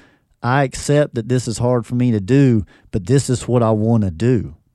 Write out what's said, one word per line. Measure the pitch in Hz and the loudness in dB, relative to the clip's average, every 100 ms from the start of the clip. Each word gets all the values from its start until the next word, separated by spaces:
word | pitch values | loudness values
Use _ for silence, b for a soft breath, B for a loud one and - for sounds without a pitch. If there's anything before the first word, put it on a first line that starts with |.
| b b b _ | b b b _
I | 120 131 | -2 0
accept | 135 - - 147 147 - | -2 -4 -2 0 0 -2
that | 123 | -2
this | 127 120 | -2 -2
is | 110 | -4
hard | 120 123 110 | -2 -2 -2
for | 123 | -2
me | 123 | 0
to | 110 | 0
do, | 95 135 139 113 90 b b | 2 4 4 2 -2 b b
but | 113 87 | -6 0
this | 139 - | 0 0
is | 123 - | -4 0
what | 123 | 0
I | 113 | 2
wanna | 107 110 117 98 | 2 2 2 0
do. | 80 117 123 71 - _ | -2 0 0 -2 -12 _